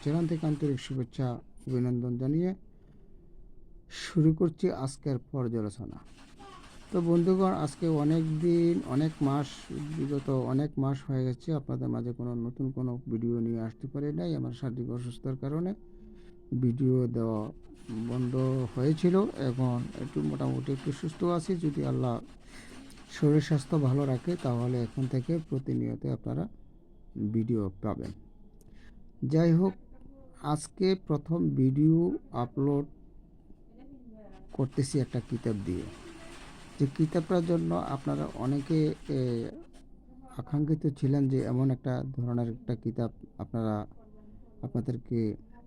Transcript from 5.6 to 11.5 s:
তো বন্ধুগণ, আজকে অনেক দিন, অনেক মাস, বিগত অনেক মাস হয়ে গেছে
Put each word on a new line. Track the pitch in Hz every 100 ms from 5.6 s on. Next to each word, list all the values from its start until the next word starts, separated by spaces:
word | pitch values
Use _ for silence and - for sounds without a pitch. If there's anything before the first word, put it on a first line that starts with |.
| 104 - - - - - - - - - - - -
তো | 185
বন্ধুগণ, | 170 170 170 185 190
আজকে | 190 151 - 165
অনেক | 151 147 165 160 156
দিন, | 175 170 170 170 -
অনেক | 127 156 156
মাস, | 139 143 139 - - 135 147 160
বিগত | 139 143 139
অনেক | 131 123 135 151 143
মাস | 139 135 -
হয়ে | 131 127
গেছে | 120 -